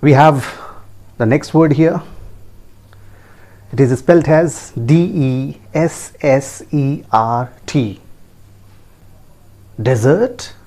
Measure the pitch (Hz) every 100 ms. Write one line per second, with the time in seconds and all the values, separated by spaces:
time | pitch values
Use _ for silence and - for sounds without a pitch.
0 | 139 135 156 143 - - - - - -
1 | - - 113 143 - 160 160 139 160 -
2 | - - - - - - - - - -
3 | - - - - - - - 113 131 127
4 | - 175 147 156 165 - - - 117 156
5 | 175 190 131 127 135 147 - 156 165 -
6 | - - 147 135 139 - - 147 135 147
7 | - 110 113 120 123 - - 147 113 95
8 | - - - _ - - - - - -
9 | - - - - - - - - 110 127
10 | 117 165 247 - - -